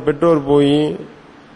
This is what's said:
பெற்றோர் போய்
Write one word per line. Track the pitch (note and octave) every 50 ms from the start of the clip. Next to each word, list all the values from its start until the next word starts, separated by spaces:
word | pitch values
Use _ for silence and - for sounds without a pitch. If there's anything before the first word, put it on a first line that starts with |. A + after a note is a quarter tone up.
| C3
பெற்றோர் | D3 D3+ C#3+ D#3+ E3+ D#3+ D3+ C#3
போய் | C#3 C#3+ C#3+ D3 C#3+ C#3+ D3 D3+ D3+ E3 - - - - - - - - - - - -